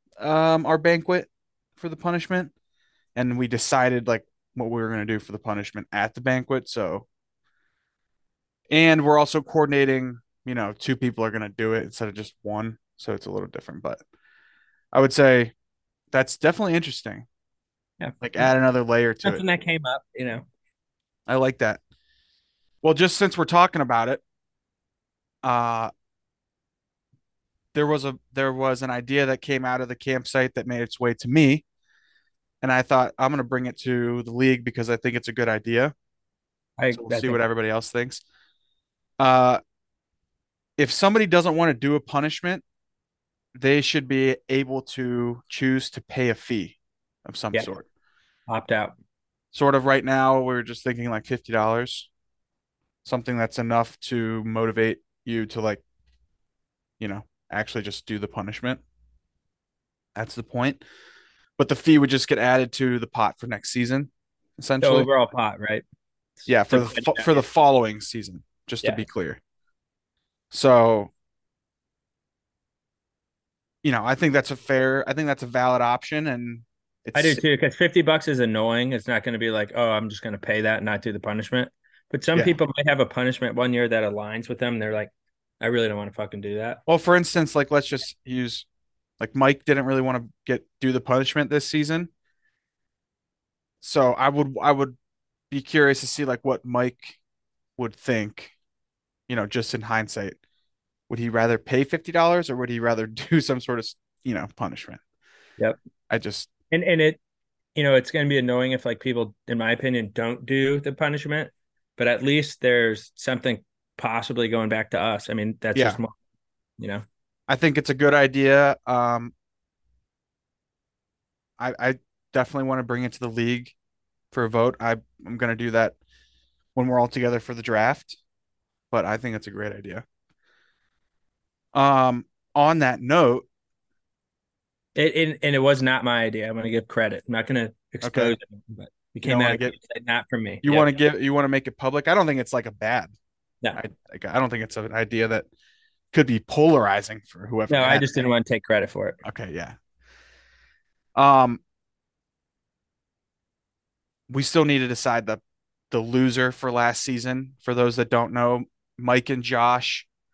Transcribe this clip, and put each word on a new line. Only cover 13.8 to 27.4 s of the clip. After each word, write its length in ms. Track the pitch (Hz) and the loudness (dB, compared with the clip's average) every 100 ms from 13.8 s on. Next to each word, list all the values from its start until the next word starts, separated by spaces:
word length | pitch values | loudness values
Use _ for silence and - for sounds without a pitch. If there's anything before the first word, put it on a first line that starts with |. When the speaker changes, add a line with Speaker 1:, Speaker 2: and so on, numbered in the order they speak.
Speaker 1:
But 180 | 65 - _ _ _ _ _ _ _ _ _ | -10 -10 _ _ _ _ _ _ _ _ _
I 80 | 135 | 2
would 120 | 135 | 4
say 400 | 139 135 127 117 - _ _ _ _ _ | 6 6 6 2 -6 _ _ _ _ _
that's 260 | 135 131 - | 0 0 0
definitely 380 | 151 175 202 165 | 0 0 0 0
interesting. 520 | 156 - 107 101 120 _ _ _ _ _ _ - | -2 -10 -12 -14 -18 _ _ _ _ _ _ -12
Speaker 2:
Yeah. 100 | - - | -12 -10
Speaker 1:
Like, 160 | 120 - | -8 0
add 220 | 131 131 | 4 4
another 260 | 131 123 | 4 2
layer 300 | 117 117 120 | 2 2 2
to 60 | 113 | 0
it. 20 | 196 | -2
Speaker 2:
Something 160 | 196 185 | -2 0
that 160 | 175 | -2
came 240 | 175 160 135 | -2 -4 -4
up, 180 | 139 - 120 | -6 -8 -10
you 100 | 127 | -8
know. 200 | 113 - _ _ _ _ _ _ _ - | -10 -14 _ _ _ _ _ _ _ -4
Speaker 1:
I 80 | 131 | 0
like 240 | 131 131 | 0 0
that. 220 | 110 - _ _ _ _ _ _ _ _ _ _ | -2 -2 _ _ _ _ _ _ _ _ _ _
Well, 140 | 156 151 | 2 4
just 220 | 180 - | 2 4
since 200 | 196 175 | 0 2
we're 80 | 160 | 2
talking 360 | 175 180 160 | 4 4 2
about 280 | 127 117 117 | 0 0 0
it, 140 | 135 _ _ _ _ _ _ _ _ _ _ _ _ | -4 _ _ _ _ _ _ _ _ _ _ _ _
uh, 480 | 131 120 117 113 113 - _ _ _ _ _ _ _ _ _ _ _ _ _ _ | -2 0 0 -4 -6 -10 _ _ _ _ _ _ _ _ _ _ _ _ _ _